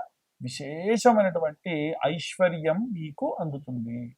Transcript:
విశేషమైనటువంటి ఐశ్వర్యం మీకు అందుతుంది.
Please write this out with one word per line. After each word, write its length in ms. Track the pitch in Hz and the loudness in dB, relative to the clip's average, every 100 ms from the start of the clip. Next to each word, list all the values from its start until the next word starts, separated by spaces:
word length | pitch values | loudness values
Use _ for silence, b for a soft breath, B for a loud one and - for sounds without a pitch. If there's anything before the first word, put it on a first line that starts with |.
| - _ _ - | 4 _ _ -12
విశేషమైనటువంటి 1500 | 127 131 139 160 190 226 247 220 190 170 160 151 180 156 151 160 139 | -10 -8 -8 -4 0 4 6 6 4 2 -2 -4 -4 -2 -2 0 0
ఐశ్వర్యం 680 | 165 - - 180 170 156 175 | 0 -4 2 2 2 0 0
మీకు 640 | 247 180 156 143 294 - | 0 -4 -8 -4 -4 -2
అందుతుంది. 760 | 165 139 143 123 113 120 120 | -4 -6 -6 -6 -6 -8 -10